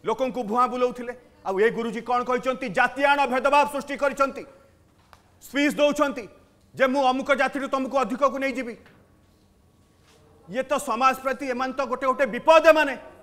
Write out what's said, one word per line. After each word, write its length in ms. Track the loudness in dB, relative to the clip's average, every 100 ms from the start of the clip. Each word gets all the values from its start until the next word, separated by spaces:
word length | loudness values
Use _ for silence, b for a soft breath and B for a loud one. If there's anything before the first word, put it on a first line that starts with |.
ଲୋକଙ୍କୁ 360 | -4 -2 -4 -4
ଭୁଆଁ 240 | -4 0 0
ବୁଲଉଥିଲେ। 440 | 0 -2 -2 -12 -14 _ _
ଆଉ 100 | -6 2
ଏ 80 | 2
ଗୁରୁଜୀ 320 | 0 -6 -6
କ'ଣ 200 | -4 -2
କହିଛନ୍ତି? 420 | 0 -2 -2 -4 -4
ଜାତିଆଣ 500 | 0 0 2 2 2 2
ଭେଦଭାବ 360 | 0 4 4 4
ସୃଷ୍ଟି 220 | -2 -8 -4
କରିଛନ୍ତି, 460 | -2 0 -2 -2 -16 -20 _ _ _ _ _ -20 _ _
ସ୍ପିଚ୍ 300 | -6 0 0 2
ଦଉଛନ୍ତି 480 | 2 2 -2 -2 -14 -20 _ _ _
ଯେ 100 | -2 0
ମୁଁ 100 | 2
ଅମୁକ 240 | 2 0 -2 0
ଜାତିରୁ 300 | 0 -2 -4
ତମକୁ 260 | -4 -2 -2
ଅଧିକକୁ 400 | -2 0 0 0
ନେଇଯିବି। 380 | -4 -4 -8 -12 -20 _ _ _ _ _ _ _ _ _ _ _ _ _ _ _ -8
ଇଏ 160 | -8 -2
ତ 40 | -4
ସମାଜ 380 | -2 2 2 2
ପ୍ରତି, 240 | -4 -4 -4
ଏମାନେ 200 | -4 -4
ତ 80 | -4
ଗୋଟେ 200 | -4 -2
ଗୋଟେ 200 | -2 0 -2
ବିପଦ 340 | 0 6 8 8
ଏମାନେ 260 | 6 2 -4 -14 -20